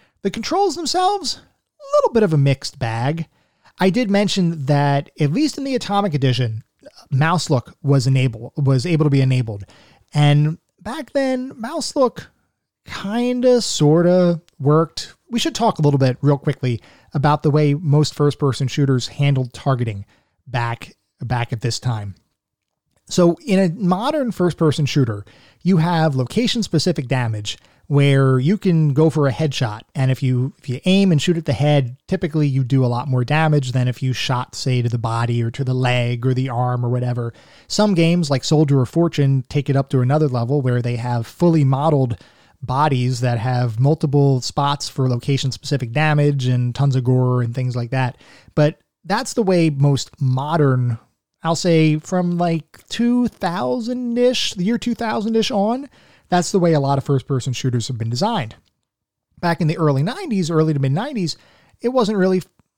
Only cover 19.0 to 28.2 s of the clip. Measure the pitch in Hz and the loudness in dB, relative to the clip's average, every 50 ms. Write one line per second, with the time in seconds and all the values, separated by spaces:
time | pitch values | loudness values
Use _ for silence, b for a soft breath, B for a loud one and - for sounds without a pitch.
19 | - - - - 143 143 143 131 127 120 - - - 143 131 120 123 117 104 98 | -2 -4 -4 -2 0 0 0 0 -2 -4 -8 -6 -2 -2 0 0 -2 -4 -6 -8
20 | 98 - _ _ _ _ _ _ _ 135 117 120 117 117 117 - - - - _ | -12 -14 _ _ _ _ _ _ _ -8 -6 -4 -4 -4 -6 -8 -10 -16 -20 _
21 | _ _ _ _ 135 113 127 120 117 - 131 110 - 117 - - - 127 120 107 | _ _ _ _ -6 -4 -4 -4 -4 -4 -6 -6 -4 -4 -6 -4 -4 -4 -6 -4
22 | 104 101 90 - _ _ _ _ _ _ _ _ _ _ _ _ _ _ _ _ | -8 -10 -14 -16 _ _ _ _ _ _ _ _ _ _ _ _ _ _ _ _
23 | _ - - 180 175 170 165 - - 269 190 190 196 175 160 247 202 175 180 185 | _ -4 0 2 4 4 2 0 -2 0 2 2 2 2 0 -2 0 0 0 0
24 | 226 277 311 302 262 233 - - 180 170 147 - 165 151 135 - 147 127 - 147 | 0 -2 -2 -2 -2 -2 -2 -2 -2 -2 0 0 0 0 2 0 -2 0 0 0
25 | 131 113 104 104 b b b b b b b b - 170 196 165 156 175 175 160 | 0 0 -2 -6 b b b b b b b b -2 2 2 2 2 2 2 2
26 | 160 160 135 131 127 120 - 208 254 - - 240 208 - - 151 - 185 160 - | 2 0 0 -2 -4 -2 -2 -2 -2 0 -2 -2 -2 -2 -2 0 0 0 -2 -2
27 | 131 120 131 127 123 113 107 107 104 - - b b b b b b - 147 143 | -4 -4 -2 -2 -2 -2 -4 -6 -8 -10 -12 b b b b b b -2 2 2
28 | 139 143 139 139 | 4 4 4 4